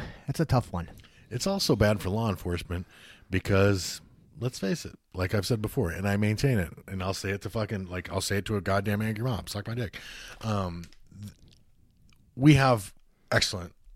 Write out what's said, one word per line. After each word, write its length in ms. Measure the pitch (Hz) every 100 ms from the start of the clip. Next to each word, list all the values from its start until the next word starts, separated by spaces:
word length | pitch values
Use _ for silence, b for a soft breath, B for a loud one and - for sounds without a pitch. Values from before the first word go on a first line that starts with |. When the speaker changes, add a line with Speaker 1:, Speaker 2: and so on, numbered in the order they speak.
| B B B
Speaker 1:
That's 120 | -
a 60 | 160
tough 260 | 127 -
one. 180 | 87 85 - b b b
Speaker 2:
It's 160 | 113 -
also 280 | 196 - 113
bad 260 | 104 104
for 80 | 92
law 200 | 104 117
enforcement 560 | 90 92 85 - 87 92 B B B B
because, 720 | 92 - 98 101 98 - - - - _ -
let's 200 | 123 -
face 260 | 196 175 -
it, 120 | - _
like 200 | 90 92
I've 120 | 107 92
said 160 | 117
before, 280 | 107 - 90
and 160 | 82 98
I 100 | 101
maintain 420 | 107 107 139 117
it, 120 | 82 - -
and 140 | 95
I'll 120 | 92
say 180 | 95 98
it 100 | 98
to 80 | 107
fucking, 380 | 110 104 104 95
like, 220 | 90 -
I'll 100 | 95
say 160 | - 101
it 80 | 98
to 120 | 107
a 40 |
goddamn 400 | 92 98 101 101
angry 220 | 107 107
mom, 240 | 123 117 -
"Suck 200 | 104 104
my 60 |
dick." 240 | 117 110 - B B B B
Um, 440 | 110 104 92 85 85 - - 98
th-, 120 | 104 - - - _ _ _ _ - - _ -
we 180 | 139 139
have 380 | 131 117 95 - _ _ _
excellent 420 | 113 - 98 87 - -